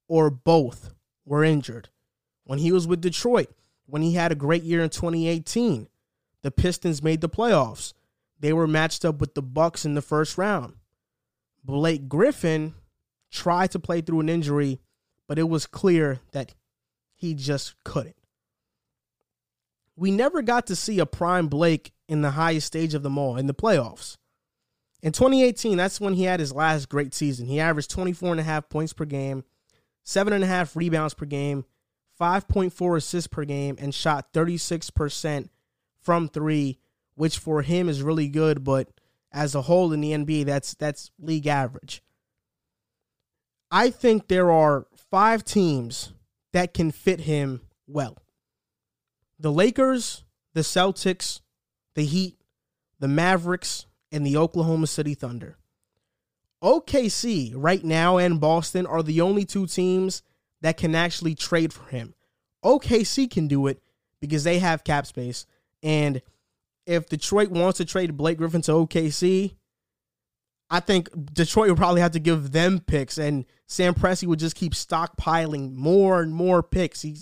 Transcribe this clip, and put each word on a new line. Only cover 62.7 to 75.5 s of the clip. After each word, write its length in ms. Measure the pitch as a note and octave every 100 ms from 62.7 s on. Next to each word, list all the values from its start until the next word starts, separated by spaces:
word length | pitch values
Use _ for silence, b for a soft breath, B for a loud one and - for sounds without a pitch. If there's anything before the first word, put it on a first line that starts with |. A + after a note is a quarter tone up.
| C#4+
K 240 | - A#3
C 240 | G3+ - B3+
can 220 | - D3+
do 180 | C#3 C#3
it 160 | C3 _ _ _ _
because 240 | D3 D3+
they 160 | D#3+ F3
have 240 | F3+ D#3+
cap 220 | - D3 C3+
space. 400 | - B2 - - _ _ _
And 400 | D#3 D3+ D3 C3 - _ _ _ _ _ -
if 220 | E3+ E3
Detroit 420 | D#3 - G3+ G#3
wants 280 | E3+ F#3 F#3
to 60 |
trade 320 | E3 F#3+ F3 C#3+
Blake 220 | D#3 D#3+
Griffin 240 | E3 E3
to 100 | D#3
O 140 | D#3+ D#3+
K 240 | E3 D#3
C, 460 | - F3+ F#3+ G3 - _ _ _ _ _ _ _ _ _ _ -
I 80 | F3
think 300 | - F#3 E3+ E3+ D3
Detroit 360 | D3+ D#3+ A3 G#3+
would 80 | E3+
probably 220 | F3+ F3
have 120 | E3+
to 80 | E3
give 320 | D#3+ D#3+ C#3
them 260 | D#3 F3 F#3+
picks, 380 | - D3 C3 D#3
and 260 | D3 C#3+ - _ -
Sam 280 | - F3+
Presti 320 | - F#3 F#3 F3
would 120 | D#3
just 180 | E3 -
keep 180 | E3+
stockpiling 1000 | - - E3 E3+ - - E3 D#3+